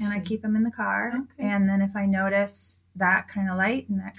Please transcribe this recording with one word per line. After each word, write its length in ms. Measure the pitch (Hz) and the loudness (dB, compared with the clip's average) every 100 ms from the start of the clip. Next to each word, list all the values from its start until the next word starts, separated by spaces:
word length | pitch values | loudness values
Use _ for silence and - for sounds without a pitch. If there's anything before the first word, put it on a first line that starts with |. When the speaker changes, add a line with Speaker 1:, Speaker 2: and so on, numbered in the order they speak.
Speaker 1:
I 40 | |
Speaker 2:
and 100 | 208 | -2
I 40 | 208 | -2
Speaker 1:
see. 60 | |
Speaker 2:
keep 200 | 170 220 | -4 -4
'em 100 | 220 | 0
in 80 | 214 | 2
the 80 | 226 | 0
car. 420 | - 202 196 226 247 269 | 0 -2 0 -2 -4 -8
Speaker 1:
Okay. 160 | - 208 | -4 -2
Speaker 2:
And 200 | 202 196 | 2 2
then 140 | 196 | 4
if 140 | 196 202 | 0 0
I 100 | 196 | 0
notice 760 | 190 196 196 202 - - - _ | 0 2 0 2 2 0 -2 _
that 320 | 180 180 190 - | -2 2 2 0
kind 240 | 202 190 | -4 -2
of 60 | 185 | 0
light 320 | 202 262 - | 0 0 -2
and 100 | 196 | -4
that 180 | 190 | -6